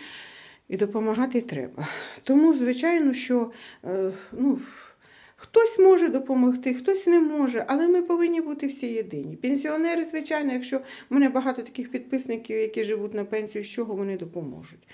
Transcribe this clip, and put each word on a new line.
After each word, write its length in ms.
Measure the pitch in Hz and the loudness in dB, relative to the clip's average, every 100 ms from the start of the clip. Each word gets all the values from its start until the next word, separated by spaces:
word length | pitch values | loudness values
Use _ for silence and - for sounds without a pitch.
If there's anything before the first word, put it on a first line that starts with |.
| - - - - - - - | -12 -18 -20 -20 -20 -20 -10
і 80 | 185 | -4
допомагати 640 | 202 214 220 220 254 247 | -2 -2 -2 0 0 -2
треба. 480 | 226 147 123 - 151 - - - | -4 -6 -8 -10 -10 -10 -14 -10
Тому, 320 | - 269 320 | 2 6 6
звичайно, 600 | 285 247 247 330 339 285 | 6 2 0 2 2 2
що, 360 | 254 - 247 233 - - - | 0 0 0 0 -6 -20 -16
е, 280 | - 190 190 190 - | -6 -4 -4 -6 -12
ну, 280 | - 277 - - - - _ _ - - _ | -2 0 0 -4 -18 -20 _ _ -20 -20 _
хтось 380 | - - 453 440 | 0 4 4 6
може 300 | 381 359 339 | 8 8 6
допомогти, 640 | 247 269 262 247 247 262 | 0 0 4 4 2 -2
хтось 320 | 254 - 381 349 | -2 0 0 4
не 140 | 349 | 4
може, 440 | 311 302 269 233 - | 4 2 0 0 -2
але 200 | 277 339 | 2 4
ми 140 | 359 | 4
повинні 380 | 339 339 339 330 | 2 2 2 0
бути 260 | 320 285 277 | -2 -4 -6
всі 200 | 269 240 | -6 -6
єдині. 500 | 226 202 151 139 156 | -6 -6 -8 -10 -6
Пенсіонери, 680 | 254 277 302 311 330 339 | -2 -2 -2 -2 0 -2
звичайно, 480 | 320 320 302 311 294 | -4 -6 -4 -4 -2
якщо 260 | 254 247 269 | -4 -4 -6
в 40 | 262 - - | -8 -16 -2
мене 180 | 269 269 | 2 4
багато 340 | 269 262 254 | 2 -2 -4
таких 280 | 233 - 247 | -8 -10 -8
підписників, 680 | 247 - 262 262 226 - 220 | -8 -4 -6 -4 -8 -6 -4
які 260 | 220 226 | -4 -4
живуть 300 | 214 214 208 | -4 -4 -4
на 100 | 208 | -6
пенсію, 400 | 202 214 208 214 | -6 -6 -6 -8
з 20 | 202 | -8
чого 280 | - 226 | -8 -6
вони 220 | 196 196 190 | -6 -6 -6
допоможуть? 720 | 170 175 151 160 - - _ | -8 -10 -10 -12 -18 -20 _